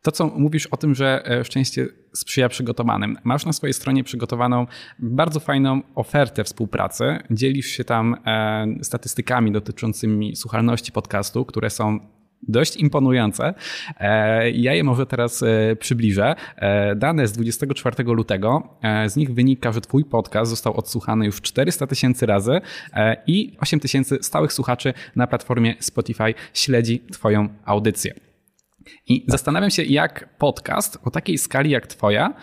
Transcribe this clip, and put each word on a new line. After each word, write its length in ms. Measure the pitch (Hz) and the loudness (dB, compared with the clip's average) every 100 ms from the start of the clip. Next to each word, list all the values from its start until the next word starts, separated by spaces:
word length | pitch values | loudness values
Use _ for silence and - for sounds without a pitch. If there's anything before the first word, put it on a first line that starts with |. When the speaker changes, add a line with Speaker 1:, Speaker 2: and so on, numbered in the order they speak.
| - | -2
Speaker 1:
to, 60 | |
co 140 | - 160 | 0 -2
mówisz 400 | - 147 156 - | 2 2 2 -4
o 100 | - | -2
tym, 180 | 156 | 0
że, 280 | 131 135 135 - | 2 2 0 0
e, 140 | 123 | -2
szczęście 420 | 120 135 131 - 127 - _ | 0 0 0 -2 -4 -6 _
sprzyja 360 | - - - 123 | -12 -4 0 0
przygotowanym. 720 | - 120 113 117 101 104 110 | 0 -6 -2 0 0 -2 -4
Masz 220 | 117 139 175 | -2 -2 -2
na 60 | |
swojej 220 | 147 143 | -2 -2
stronie 300 | - - 135 | -4 0 0
przygotowaną 600 | 123 120 117 120 123 123 123 - - - | 0 -6 -4 0 2 2 -2 -8 -20 -8
bardzo 420 | 117 127 165 151 | -4 0 0 0
fajną 420 | - 139 135 135 - | 0 2 2 0 -2
ofertę 500 | - 113 147 131 - | -6 0 2 2 0
współpracy. 760 | 107 - 110 - 95 - 120 156 - | -6 -4 -4 -2 -4 -2 -2 -2 -4
Dzielisz 360 | 110 131 139 - | 0 0 -2 -4
się 180 | - | -8
tam, 320 | 120 117 117 120 - | -2 0 0 -2 -2
e, 400 | 110 107 110 107 - | 0 0 0 -2 -4
statystykami 720 | - 120 - - - 123 113 | -6 -6 -6 -6 0 2 2
dotyczącymi 840 | 104 101 - 113 - 113 107 107 - | 0 -4 -6 -6 -2 -2 0 -2 -6
słuchalności 560 | 113 110 117 120 - | -6 0 2 0 -2
podcastu, 520 | - - 101 101 120 | -8 -4 -4 -2 -4
które 260 | 127 113 107 | -4 -4 -4
są 280 | - 107 107 - _ _ _ - | -2 -2 -2 -6 _ _ _ -2
dość 280 | 113 160 - | 2 2 2
imponujące. 800 | 151 156 135 127 107 - 139 190 - - - 151 | 2 4 4 4 2 0 -4 -4 -12 -12 -12 -4
E, 500 | 101 107 107 113 117 | 0 2 2 2 2
ja 240 | 117 123 | 2 2
je 100 | 160 | 2
może 220 | 147 123 131 | 2 2 0
teraz, 360 | 123 120 - | 0 0 0
e, 340 | 117 110 110 110 | 2 4 4 0
przybliżę. 580 | - 120 113 98 110 165 - - | 0 2 2 4 2 0 -8 -4
E, 400 | 101 101 101 104 | 0 2 2 2
dane 300 | 135 165 117 | 2 2 0
z 60 | |
dwudziestego 420 | 110 117 113 139 | 0 -4 -2 -4
czwartego 380 | 139 127 117 120 | -2 -2 -2 0
lutego, 680 | 117 110 95 107 147 - - | 0 0 0 2 0 -2 -6
e, 260 | 110 107 107 | -2 0 0
z 80 | 117 | 0
nich 180 | 143 | 0
wynika, 380 | 123 127 127 123 | 4 4 4 0
że 80 | 113 | -4
twój 240 | - 135 | 0 0
podcast 460 | 151 113 - 107 113 | 2 0 0 -2 0
został 260 | 113 113 107 | -2 -2 -2
odsłuchany 500 | - 110 - 113 107 | -4 -6 -2 0 0
już 140 | - | -2
czterysta 460 | - - 151 - 135 | -4 0 0 0 -4
tysięcy 400 | 135 127 123 113 | 0 0 2 2
razy, 340 | 101 104 165 - - - | 2 2 0 -2 -16 -8
e, 240 | - 110 117 - | 0 2 2 0
i 300 | 180 - - | 0 0 -6
osiem 200 | - 151 | 0 0
tysięcy 380 | 131 139 131 139 | 2 0 0 -2
stałych 320 | - 156 151 | 0 0 0
słuchaczy 420 | - 127 123 139 - - - | 0 -2 -2 -2 -4 -6 -2
na 100 | 123 | 0
platformie 480 | 120 - 120 113 113 | 0 -2 2 2 0
Spotify 540 | - - 113 113 110 113 - | -4 -4 -4 -2 -2 -2 -8
śledzi 460 | - - 120 117 120 | -4 2 2 2 -2
twoją 480 | - - 110 104 104 104 | -4 -2 2 2 2 -4
audycję. 500 | - 104 107 104 - - _ _ _ _ _ _ - - - | -2 2 2 0 -6 -8 _ _ _ _ _ _ -20 -20 0
I 140 | 127 | 0
Speaker 2:
Tak. 100 | - | 2
Speaker 1:
zastanawiam 400 | 131 - 165 202 | -2 0 2 2
się, 120 | - | 0
jak 460 | 156 143 165 - - _ | 2 2 2 -4 -18 _
podcast 600 | 147 - - - - - | 0 0 -4 -4 -4 -6
o 60 | 123 | -6
takiej 280 | 151 - 160 | -4 -2 -2
skali 320 | - 135 151 | -2 0 2
jak 160 | 131 - | 2 -2
twoja, 480 | - 104 104 180 - | -2 2 2 0 -2